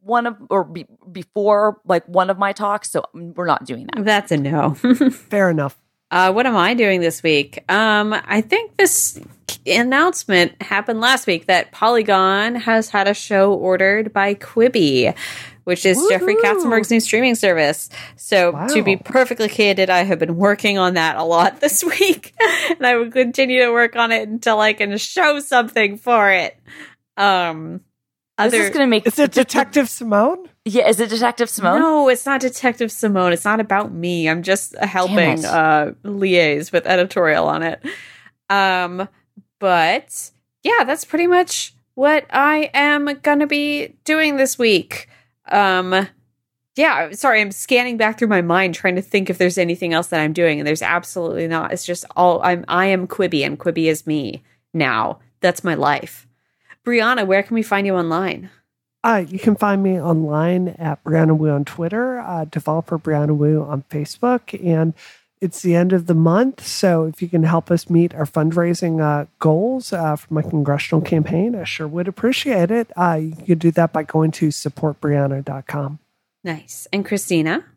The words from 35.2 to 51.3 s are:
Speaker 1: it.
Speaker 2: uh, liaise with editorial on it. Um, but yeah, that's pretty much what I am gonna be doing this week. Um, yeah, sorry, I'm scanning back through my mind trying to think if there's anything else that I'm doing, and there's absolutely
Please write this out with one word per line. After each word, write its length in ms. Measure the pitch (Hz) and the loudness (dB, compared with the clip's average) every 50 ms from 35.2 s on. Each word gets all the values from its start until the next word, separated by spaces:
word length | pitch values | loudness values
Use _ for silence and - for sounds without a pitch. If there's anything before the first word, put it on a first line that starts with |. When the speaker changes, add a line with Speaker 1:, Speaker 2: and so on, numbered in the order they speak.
| 170 160 160 160 | 2 2 0 -2
Speaker 1:
it. 60 | 156 | -2
Speaker 2:
uh, 460 | - - 165 156 160 156 151 151 - - _ _ | -2 0 2 4 4 4 2 2 0 -6 _ _
liaise 680 | 196 202 202 196 196 180 175 165 151 147 147 160 - | -10 -4 -2 0 2 4 4 4 4 2 0 -4 -2
with 160 | - 175 165 - | -2 -2 0 2
editorial 600 | 185 180 180 185 - 196 175 160 151 160 165 156 | 2 2 2 0 0 0 2 2 4 2 2 0
on 140 | 151 156 165 | 0 -2 -4
it. 200 | 165 - - - 294 403 - - - - - _ - _ _ _ _ | -6 -6 -8 -10 -14 -14 -14 -16 -20 -20 -20 _ -20 _ _ _ _
Um, 580 | 196 196 196 190 185 180 180 175 180 185 190 196 _ _ _ _ _ - _ _ _ _ | 0 2 2 2 0 0 -2 -4 -6 -8 -10 -10 _ _ _ _ _ -20 _ _ _ _
but 720 | 202 190 180 170 160 165 196 262 - _ - - - - _ _ _ _ _ _ _ | 0 2 2 4 4 2 0 -2 -4 _ -16 -16 -16 -16 _ _ _ _ _ _ _
yeah, 200 | 302 453 480 285 | 0 2 2 2
that's 200 | 240 285 320 - | 0 -2 -6 -6
pretty 220 | - - 311 339 349 | -6 -2 0 0 2
much 480 | 359 359 359 339 - - - - _ _ _ _ _ | 2 2 2 0 -4 -8 -8 -10 _ _ _ _ _
what 320 | - 262 294 302 302 285 _ | 0 2 2 2 2 -2 _
I 400 | - 262 277 294 311 302 302 - - | 0 2 2 2 2 0 -2 -2 0
am 320 | 269 285 294 294 294 285 294 285 277 | 0 2 2 2 0 0 -4 -6 -4
gonna 240 | _ 294 294 285 302 294 | _ 0 2 2 0 0
be 480 | 294 294 294 294 294 294 - - - _ _ | 0 -2 -2 -2 -4 -6 -6 -10 -14 _ _
doing 320 | - 311 311 311 302 285 269 | -2 0 2 2 0 2 0
this 200 | 269 262 - - | 0 0 0 0
week. 500 | 247 226 208 175 - _ - - - _ _ _ _ _ _ _ _ - | 2 2 2 2 0 _ -14 -16 -16 _ _ _ _ _ _ _ _ 0
Um, 580 | - 202 202 196 185 185 185 185 185 190 196 190 _ _ _ _ _ _ _ _ _ _ _ _ _ | 2 2 2 4 2 0 0 2 0 0 0 -2 _ _ _ _ _ _ _ _ _ _ _ _ _
yeah, 360 | - 294 320 247 143 165 151 | 0 2 2 2 0 -2 -4
sorry, 300 | 180 214 - 269 233 214 | -6 -2 0 2 2 2
I'm 100 | 214 202 | 0 -2
scanning 460 | 196 - - - 269 240 247 247 240 220 | -4 -12 -4 0 2 2 2 0 -2 -2
back 200 | 220 214 220 - | -2 -2 0 -2
through 100 | 240 220 | 0 2
my 120 | 208 185 | 2 2
mind 320 | 175 170 170 180 190 185 165 | 2 2 2 2 2 0 -2
trying 220 | - - 190 180 | -2 -2 -2 -2
to 60 | 180 | -2
think 280 | 190 - - 202 190 - | -4 -2 -2 -2 0 0
if 80 | 180 - | -2 0
there's 200 | 185 180 175 190 | 0 0 2 0
anything 360 | 180 170 170 175 185 170 165 | -2 -2 -2 -4 -4 -2 -2
else 140 | 160 175 - | -2 -2 -2
that 140 | - 160 | -2 -2
I'm 120 | 151 151 156 | -2 -2 0
doing, 260 | 175 170 165 151 147 | 2 2 2 2 0
and 80 | 151 147 | -2 -2
there's 140 | 156 156 | -4 -2
absolutely 640 | - - 160 175 175 - - 190 170 165 | -2 -2 -2 -2 -4 -6 -10 -8 -6 -6